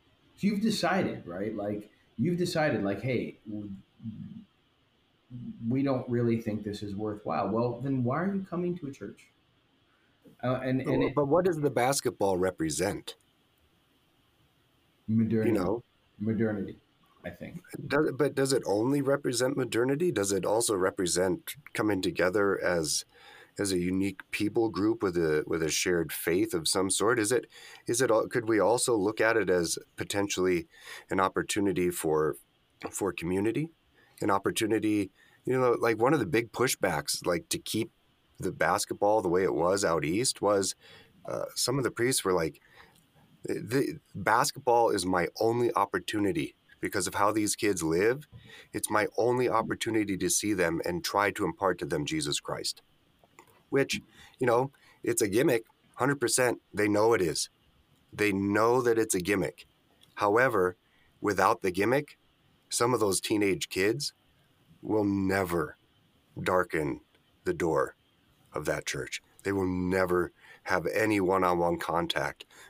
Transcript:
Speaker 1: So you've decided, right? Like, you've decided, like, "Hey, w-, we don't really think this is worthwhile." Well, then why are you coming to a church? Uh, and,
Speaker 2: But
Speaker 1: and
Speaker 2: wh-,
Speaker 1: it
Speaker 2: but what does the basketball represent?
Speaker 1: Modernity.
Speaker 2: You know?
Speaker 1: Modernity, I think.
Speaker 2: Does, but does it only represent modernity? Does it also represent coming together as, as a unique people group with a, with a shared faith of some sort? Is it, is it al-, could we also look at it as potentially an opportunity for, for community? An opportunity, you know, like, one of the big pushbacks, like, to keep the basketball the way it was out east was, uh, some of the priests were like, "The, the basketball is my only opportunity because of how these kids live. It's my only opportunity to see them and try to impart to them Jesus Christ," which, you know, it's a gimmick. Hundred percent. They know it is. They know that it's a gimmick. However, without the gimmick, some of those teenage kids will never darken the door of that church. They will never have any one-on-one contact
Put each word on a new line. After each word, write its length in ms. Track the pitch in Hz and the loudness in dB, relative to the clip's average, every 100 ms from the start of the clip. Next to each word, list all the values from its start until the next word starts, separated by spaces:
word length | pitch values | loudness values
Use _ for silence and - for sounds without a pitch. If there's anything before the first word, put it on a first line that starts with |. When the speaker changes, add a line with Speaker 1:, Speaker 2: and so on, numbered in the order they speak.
| _ _ _ - | _ _ _ -4
Speaker 1:
So 100 | 202 | -2
you've 140 | 202 | 0
decided, 680 | 220 - 165 185 135 - 85 | 0 0 0 0 0 -4 -10
right? 280 | 87 107 | -6 -6
Like, 360 | 101 101 104 - _ _ - | -4 -4 -6 -8 _ _ -4
you've 220 | 151 175 | -2 0
decided, 460 | 175 165 151 110 | -2 0 0 0
like, 180 | 98 101 | -2 -2
"Hey, 360 | 131 123 - - 110 | -2 -2 -4 -10 -12
w-, 240 | 104 101 98 - _ 113 - - - - _ _ _ _ _ _ _ _ 123 120 - 117 | -10 -10 -12 -16 _ -12 -12 -14 -16 -20 _ _ _ _ _ _ _ _ -14 -12 -8 -2
we 140 | 131 | 0
don't 260 | 139 127 123 | 0 0 0
really 320 | 120 117 113 | 0 2 2
think 240 | 110 98 | 0 -4
this 180 | 101 101 | -6 -6
is 120 | 101 | -8
worthwhile." 540 | 98 107 101 - 78 98 | -6 -6 -6 -4 -2 0
Well, 320 | 110 123 120 | 0 0 -2
then 220 | 139 135 | -2 0
why 180 | 120 147 | 0 0
are 120 | 190 | 0
you 120 | 196 190 | -2 -4
coming 280 | 175 180 175 | -4 -4 -4
to 80 | - | -8
a 60 | |
church? 340 | - - - - _ _ _ _ _ _ _ _ _ - - | -10 -14 -14 -20 _ _ _ _ _ _ _ _ _ -20 -6
Uh, 200 | 123 127 | -2 -2
and, 220 | 131 131 | 0 0
Speaker 2:
But 80 | 147 | 0
Speaker 1:
and 100 | - | 0
Speaker 2:
wh-, 40 | - | 2
Speaker 1:
it 80 | 147 | 0
Speaker 2:
but 100 | 143 | 2
what 180 | 165 185 | 4 2
does 140 | 156 | 2
the 100 | 147 | 0
basketball 680 | 123 123 139 123 - 98 90 | 2 2 2 -2 0 0 2
represent? 760 | 92 - 160 73 101 76 - - _ _ _ _ _ _ _ _ _ _ _ _ _ _ _ _ _ _ - | 0 0 -4 0 0 -2 -8 -18 _ _ _ _ _ _ _ _ _ _ _ _ _ _ _ _ _ _ 0
Speaker 1:
Modernity. 420 | 110 110 110 110 | 2 4 2 2
Speaker 2:
You 60 | 104 | 2
know? 240 | 90 117 - _ _ - | 0 -2 -6 _ _ -6
Speaker 1:
Modernity, 560 | 107 107 110 104 95 - _ _ _ _ | -2 0 0 0 -6 -10 _ _ _ _
I 60 | 87 | -16
think. 300 | - - - - - | -14 -14 -16 -16 -12
Speaker 2:
Does, 280 | - 139 147 | -2 0 0
but 240 | 135 143 135 | 0 0 2
does 160 | 135 | 2
it 100 | 135 | 2
only 380 | - 101 120 143 | 2 2 2 2
represent 540 | 135 139 143 120 127 139 | 2 0 0 0 0 0
modernity? 560 | 123 107 127 143 180 | -2 0 0 2 0
Does 180 | 113 101 | 0 0
it 140 | 98 | 0
also 320 | 92 107 117 98 | 2 0 2 2
represent 800 | 92 - 87 82 95 85 - - - | 0 0 0 2 2 0 -6 -16 -10
coming 280 | - 107 98 | -2 0 0
together 540 | 92 78 90 104 101 92 | -2 0 2 2 2 2
as, 420 | 82 87 76 - - - - - - - | 0 0 0 -4 -6 -20 -20 -20 -16 -6
as 140 | 101 | -2
a 60 | 92 | 0
unique 420 | 87 92 98 95 - | 0 0 -2 -4 -10
people 380 | - 104 107 110 | -4 -2 0 -2
group 340 | 90 107 113 | 0 0 0
with 140 | 98 87 | 0 0
a, 260 | 80 76 - | 2 2 0
with 160 | 85 | -2
a 80 | 78 | 0
shared 420 | - 92 85 78 | 0 0 0 0
faith 420 | - - 87 110 | -4 0 0 0
of 140 | 87 76 | -2 -2
some 200 | 98 95 | 0 0
sort? 300 | - 101 123 | 0 2 2
Is 140 | 104 | 2
it, 140 | 123 - - - - - | 0 -4 -20 -20 -16 -4
is 120 | 120 | 0
it 100 | 127 | 2
al-, 180 | 110 113 | 2 2
could 200 | 127 107 | -4 0
we 120 | 110 | 4
also 340 | 92 123 - | 4 2 2
look 260 | 113 95 110 | 2 0 2
at 160 | 110 113 | 2 2
it 140 | 92 | 2
as 280 | 90 82 - - - | 2 0 -4 -10 -10
potentially 720 | - 101 101 - 92 87 85 - - - - | -6 -2 -2 0 0 0 -4 -16 -18 -16 -6
an 100 | 98 | 0
opportunity 680 | 95 - - 107 101 90 90 | 2 0 -4 -2 0 0 0
for, 460 | 87 80 78 78 - _ _ _ _ - | 0 0 0 0 -4 _ _ _ _ -12
for 220 | - 98 | -6 -6
community? 580 | - 82 92 107 120 160 _ _ _ _ - | -4 -4 -2 -2 -2 -6 _ _ _ _ -6
An 100 | 104 | 0
opportunity, 800 | 98 104 - 107 110 107 104 95 _ _ _ | 0 0 -2 0 0 0 0 -2 _ _ _
you 140 | - 131 | -4 0
know, 180 | 123 117 | 2 2
like, 180 | 120 107 | 2 2
one 140 | 123 | 2
of 80 | 156 | 2
the 60 | 95 | 2
big 260 | 107 117 | 0 -2
pushbacks, 720 | - - - 98 76 - - 90 | -2 -2 0 -2 -2 -4 -4 -2
like, 220 | 87 - | -2 -2
to 100 | 85 | -8
keep 320 | - 107 117 _ _ _ _ - | -4 -4 -4 _ _ _ _ -8
the 120 | 92 | -6
basketball 680 | 143 82 98 - - 101 110 | 0 0 0 -2 0 2 2
the 80 | 95 | 2
way 140 | 87 | 2
it 120 | 90 | 2
was 300 | 64 87 98 | 2 2 2
out 200 | 92 82 | 2 0
east 380 | 73 98 127 - | 0 -2 -2 0
was, 340 | 98 101 92 - - - - _ - | 2 2 0 -6 -18 -20 -20 _ -10
uh, 200 | - - - | -8 -8 -4
some 200 | - 139 | -2 0
of 60 | |
the 80 | 120 | -2
priests 340 | - 120 131 | -2 0 0
were 80 | 95 | 2
like, 280 | 90 80 - _ - - _ _ _ _ _ | 0 0 -6 _ -20 -20 _ _ _ _ _
"The, 120 | - | -8
the 440 | - - 131 - - _ | -6 -2 -2 -2 -4 _
basketball 760 | 87 90 113 147 - - 120 113 | -4 2 4 2 0 2 4 4
is 140 | 104 | 2
my 220 | 90 90 85 - | 0 0 0 2
only 340 | 113 120 120 | 0 2 2
opportunity 800 | 87 101 95 - 107 101 80 69 - _ - | 2 0 -2 -4 -2 0 0 -4 -8 _ -8
because 280 | 92 104 92 | -4 -2 -2
of 60 | |
how 180 | 90 101 | 2 2
these 240 | 107 104 - | 2 0 0
kids 260 | 104 90 | 0 0
live. 460 | 80 82 110 139 - - - - - | 0 2 2 0 -6 -20 -20 -20 -10
It's 200 | 104 - | -8 -2
my 160 | 107 101 - | 0 0 0
only 320 | 117 123 120 | 0 2 0
opportunity 680 | 107 101 104 117 110 101 92 | 0 -2 -4 -2 -2 -2 -2
to 120 | 90 | -2
see 220 | - 104 | 0 0
them 260 | 98 85 82 | 0 2 0
and 180 | 85 87 | -2 -4
try 300 | - 101 101 | -2 0 0
to 120 | 95 | 0
impart 340 | 95 82 95 87 | -4 0 -2 -2
to 60 | |
them 200 | 78 80 | -4 -4
Jesus 340 | 71 78 73 71 | -2 -4 -4 -6
Christ," 420 | - 67 - - _ _ _ _ _ - - _ - | -6 -8 -8 -10 _ _ _ _ _ -20 -20 _ -2
which, 320 | 139 139 - - - - - | 0 0 -2 -10 -20 -18 -2
you 80 | 123 | 2
know, 240 | 117 135 _ - _ | 2 0 _ -20 _
it's 180 | - 117 | -4 0
a 80 | 104 | 0
gimmick. 360 | 101 160 123 - _ _ - | 2 2 2 -2 _ _ -2
Hundred 240 | 127 139 | 0 0
percent. 400 | 120 - 123 - _ | 0 2 2 0 _
They 140 | 101 104 | -2 2
know 280 | 104 110 | 4 4
it 60 | 113 | 4
is. 300 | 87 - - _ _ _ _ _ _ | 2 -2 -6 _ _ _ _ _ _
They 200 | - 104 | -2 0
know 480 | 98 101 104 113 123 | 2 2 2 4 4
that 160 | 120 113 | 2 2
it's 180 | 110 95 | 2 -2
a 40 | |
gimmick. 460 | 87 101 82 - - _ _ _ _ | 0 0 0 -6 -20 _ _ _ _
However, 600 | - 104 110 131 107 92 - _ _ _ - | -2 2 4 4 2 0 -2 _ _ _ -4
without 420 | 104 95 95 117 | -2 2 4 4
the 100 | 95 | 0
gimmick, 460 | 87 107 135 147 - _ _ _ _ - | 0 2 2 0 -14 _ _ _ _ -6
some 260 | - 120 | 0 2
of 60 | 120 | 2
those 200 | 107 92 | 2 0
teenage 480 | - 104 101 82 - | 0 2 2 0 -4
kids 440 | 92 98 135 - - _ _ _ _ _ - | 0 0 0 -4 -10 _ _ _ _ _ -14
will 240 | - 107 | -2 0
never 720 | 104 98 95 98 90 85 73 - _ _ _ _ _ - | 2 2 2 0 0 -2 -4 -8 _ _ _ _ _ -8
darken 600 | 95 92 87 82 76 64 _ _ _ _ | 0 0 0 -2 -2 -6 _ _ _ _
the 120 | - | -6
door 420 | 175 87 160 64 - _ _ _ _ _ | -2 0 0 -2 -6 _ _ _ _ _
of 100 | - | -8
that 220 | 76 73 - | -4 -4 -4
church. 360 | 139 123 - _ _ | -8 -8 -10 _ _
They 100 | 98 | -4
will 140 | 98 92 | -2 -2
never 680 | 90 90 95 92 90 85 _ - - | -2 0 0 2 2 0 _ -20 -14
have 220 | - 92 82 | -2 0 0
any 340 | 104 110 104 | 0 2 2
one-on-one 580 | 90 95 90 87 85 85 | 4 4 4 2 2 0
contact 680 | - 82 85 78 69 - - - | -2 -2 0 -2 -4 -8 -20 -20